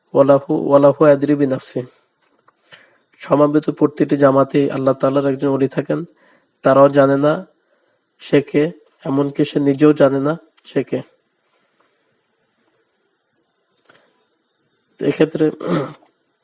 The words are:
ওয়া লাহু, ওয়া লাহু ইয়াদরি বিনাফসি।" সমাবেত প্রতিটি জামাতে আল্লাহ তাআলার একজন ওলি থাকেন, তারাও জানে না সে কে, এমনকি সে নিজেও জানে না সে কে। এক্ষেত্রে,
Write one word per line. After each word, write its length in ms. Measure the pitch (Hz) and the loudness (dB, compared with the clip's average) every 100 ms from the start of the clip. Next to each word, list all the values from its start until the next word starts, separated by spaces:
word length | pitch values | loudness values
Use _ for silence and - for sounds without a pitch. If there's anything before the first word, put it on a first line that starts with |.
| _ | _
ওয়া 100 | - | 0
লাহু, 440 | 139 139 - 143 - | 2 2 0 -4 2
ওয়া 100 | 139 | 4
লাহু 280 | 143 135 156 | 4 4 4
ইয়াদরি 280 | 139 139 | 4 0
বিনাফসি।" 480 | 147 139 131 - 127 127 _ _ _ _ _ _ _ _ - _ _ _ _ | 0 -2 -4 -8 -10 -12 _ _ _ _ _ _ _ _ -20 _ _ _ _
সমাবেত 520 | - 143 147 151 151 | -2 0 2 0 -4
প্রতিটি 460 | 151 147 - 143 143 | -2 -2 -2 -2 2
জামাতে 540 | 139 135 135 151 139 | 2 2 0 0 -2
আল্লাহ 240 | 143 135 | -2 -2
তাআলার 320 | 131 135 139 139 | -2 -2 -2 -4
একজন 220 | 135 139 | -4 -4
ওলি 200 | 135 135 | -2 -2
থাকেন, 360 | - 139 151 170 _ _ _ _ _ | -4 -6 -8 -8 _ _ _ _ _
তারাও 260 | 135 135 139 | 0 4 4
জানে 280 | 139 139 139 | 4 2 2
না 300 | 147 170 190 _ _ _ _ _ _ _ | 0 -2 -8 _ _ _ _ _ _ _
সে 240 | - 147 | -2 -2
কে, 280 | 135 147 156 175 _ _ | 0 -2 -4 -6 _ _
এমনকি 400 | 160 139 143 139 | -6 -4 -4 -2
সে 160 | 147 147 | -4 0
নিজেও 320 | 139 135 151 | -2 2 2
জানে 280 | 147 139 139 | 4 2 2
না 160 | 139 165 - _ | -4 -6 -12 _
সে 200 | - 143 | -10 -8
কে। 180 | 127 131 - _ _ _ _ _ _ _ _ _ _ _ _ _ _ _ _ _ _ _ _ _ _ _ _ _ _ _ _ _ _ _ _ _ _ _ _ _ _ _ | -6 -8 -10 _ _ _ _ _ _ _ _ _ _ _ _ _ _ _ _ _ _ _ _ _ _ _ _ _ _ _ _ _ _ _ _ _ _ _ _ _ _ _
এক্ষেত্রে, 500 | 143 - 156 156 156 - 175 170 135 - _ _ _ _ | -4 0 -2 0 -4 -4 -6 -6 -6 -12 _ _ _ _